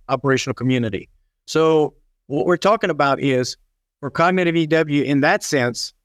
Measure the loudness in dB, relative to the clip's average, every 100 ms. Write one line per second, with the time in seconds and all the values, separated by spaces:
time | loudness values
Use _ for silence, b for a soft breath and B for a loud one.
0 | -6 -4 0 -2 -2 -4 -2 -2 -2 -6
1 | -10 _ _ _ -4 0 2 4 2 -4
2 | _ _ -8 -4 0 0 2 2 0 0
3 | 0 0 0 0 -2 -8 _ _ _ _
4 | -8 0 2 2 0 0 2 2 2 0
5 | 0 2 2 0 0 0 0 -4 -10 -14